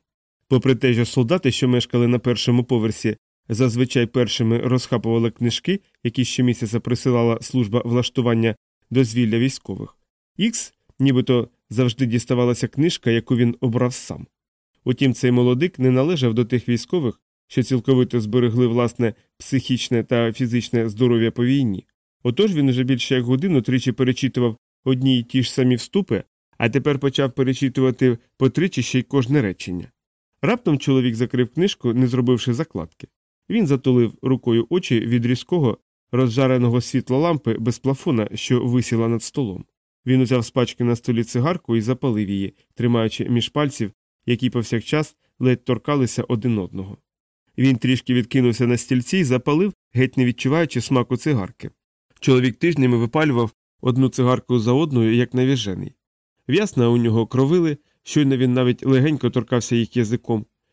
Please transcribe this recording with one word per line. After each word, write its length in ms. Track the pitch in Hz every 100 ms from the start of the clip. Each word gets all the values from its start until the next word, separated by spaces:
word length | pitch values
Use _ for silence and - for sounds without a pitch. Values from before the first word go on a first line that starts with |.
| _ _ _ _ -
Попри 280 | 127 131 120
те, 180 | 131
що 120 | 117 120
солдати, 460 | - 120 180 131
що 160 | - 127
мешкали 400 | 123 - 123 120
на 120 | 123
першому 440 | 127 117 - 120
поверсі, 540 | 123 123 110 104 113 107 _ _ -
зазвичай 560 | 110 131 117 127 127 117
першими 520 | 131 117 - 113 117
розхапували 760 | 123 127 - 120 110 117 117
книжки, 480 | - 120 - - 196 _ _
які 220 | 120 131 123
щомісяця 540 | - 123 113 110 113
присилала 600 | - 120 131 120 117 117
служба 400 | - 127 107 120 120
влаштування 680 | 120 120 - 120 113 113 104 _ _ -
дозвілля 500 | 123 123 113 117 117
військових, 580 | 131 - - 95 - _ _ _ _ -
Ікс 360 | 220 - - _ _ -
нібито 500 | 135 127 117 123 110 _ -
завжди 360 | 107 123 113 123
діставалася 640 | 117 - 123 123 120 120
книжка, 440 | - 165 - 123
яку 240 | 113 - 120
він 200 | 120 117
обрав 340 | 127 120 123
сам. 340 | - - - - _ _ _ _ _
Утім, 300 | - 123 135
цей 180 | 117 127
молодик 480 | 123 123 127 139 -
не 120 | 127
належав 420 | 127 147 170 123
до 120 | 110 113
тих 240 | 123 -
військових, 520 | 120 - 180 127 - _ _ -
що 160 | -
цілковито 580 | 120 127 120 127 123 123
зберегли 460 | 107 123 120 117 123
власне 460 | 120 120 - 117 - _ -
психічне 680 | - 131 - 123 - 120
та 300 | 110 120 117
фізичне 560 | 107 123 120 - 120 113
здоров'я 420 | 104 127 117 113
по 140 | - 123
війні. 420 | 139 123 92 - _ _ _
Отож 320 | 123 123 214 160
він 140 | 139
уже 140 | 123
більше 320 | 131 127 - 127
як 80 |
годину 380 | 120 131 196 143
тричі 300 | 117 127 131
перечитував 680 | 110 127 123 131 - 120 113 _ _
одні 360 | 135 131 131 127
й 40 |
ті 200 | 117 131
ж 100 | 117
самі 220 | - 127 123
вступи, 480 | - 202 190 101 - _ _ -
а 120 | 113
тепер 300 | 110 147 139
почав 320 | 139 139 135
перечитувати 840 | 131 127 131 135 127 131 123 127 117 _ -
по 120 | 131
тричі 320 | - 185 -
ще 180 | 120 131
й 40 |
кожне 380 | - 139 120 147
речення. 500 | 104 87 - 90 - _ _ _ _ _
Раптом 380 | 160 240 - 143
чоловік 360 | - 131 123 113
закрив 340 | 120 123 123
книжку, 440 | - 196 - 123
не 140 | 117 127
зробивши 460 | 127 123 123 -
закладки. 540 | 120 160 95 78 _ - _ _ _ -
Він 180 | 226 170
затулив 460 | 139 135 123 113 -
рукою 460 | 127 131 - 117 113
очі 300 | 175 - 120
від 260 | 113 120 117
різкого, 520 | 127 - 180 131 - _ _ _
розжареного 720 | 123 127 113 131 127 120 120
світла 360 | - 127 113 131
лампи 360 | 170 151 - 110
без 200 | 113 117
плафона, 500 | 131 139 185 120 104
що 320 | 101 - 123 123
висіла 420 | 123 113 113 117
над 160 | 117
столом. 420 | - - 117 92 - _ _ _ 123
Він 160 | 131
узяв 200 | 120 127 113
з 60 |
пачки 320 | 131 120 -
на 120 | 120 117
столі 280 | - 117
цигарку 520 | 113 123 143 185 - 117
і 60 |
запалив 480 | 110 127 139 107 98
її, 240 | 98 98 - _ -
тримаючи 540 | 120 120 113 - -
між 200 | 120 110
пальців, 420 | 147 147 - 104 - _ _ -
які 240 | 120 127
повсякчас 680 | 120 107 117 - 151 151 - _ -
ледь 240 | 127 120
торкалися 600 | - 120 - 143 120 -
один 340 | - 117 120 110
одного. 400 | 90 98 95 - _ _ _ _ _ -
Він 180 | 131 123
трішки 380 | 127 127 -
відкинувся 540 | 123 113 131 123 113 120
на 100 | 120
стільці 400 | - 127 117 190
й 60 |
запалив, 500 | 143 127 135 151 202 - _
геть 240 | 120 131 -
не 80 | 123
відчуваючи 560 | 113 131 156 170 123
смаку 360 | - 131 117 123
цигарки. 520 | 156 127 92 - - _ _ _ _ _
Чоловік 360 | - 127 127 -
тижнями 420 | 170 147 127 120
випалював 540 | 113 156 156 120 113 - _ _
одну 280 | 127 127 131
цигарку 500 | - 123 127 - 123
за 140 | 110
одною, 420 | 131 160 127 110 117
як 180 | 123
навіжений. 600 | 127 127 135 104 92 98 - _ _ _ _ -
В'ясна 420 | 156 208 - 117
у 80 | 120
нього 300 | 117 110 113
кровили, 500 | 123 135 180 160 143 _ _
щойно 340 | - 151 139 131
він 160 | 127
навіть 320 | 123 123 127 -
легенько 440 | 131 147 143 120
торкався 460 | 123 110 123 - 120
їх 220 | 110 120
язиком, 480 | 107 117 - 113 110 _ _